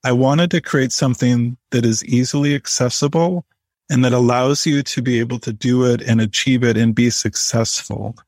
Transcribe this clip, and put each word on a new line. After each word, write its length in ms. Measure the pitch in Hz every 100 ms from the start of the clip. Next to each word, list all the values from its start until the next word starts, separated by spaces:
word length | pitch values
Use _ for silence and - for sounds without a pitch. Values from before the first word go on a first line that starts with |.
I 80 | 131
wanted 380 | 123 131 147 175
to 80 | 170
create 320 | - 151 131
something 640 | - 139 120 123 123 120 123 _
that 140 | 127
is 200 | 117 110
easily 500 | - 123 127 143 143
accessible 880 | 143 - - 123 - 147 165 170 180 - _ _ _ _
and 160 | 127
that 80 | 127
allows 540 | 123 120 120 127 143 -
you 160 | 143
to 180 | 135 -
be 200 | 123 120
able 180 | 117 123
to 140 | -
do 320 | 107 127 127
it 180 | 127 120
and 180 | - 113
achieve 440 | 110 - - 127
it 120 | 120 113
and 180 | 113
be 140 | 110 120
successful 1080 | - 107 - - 120 113 - - 107 107 117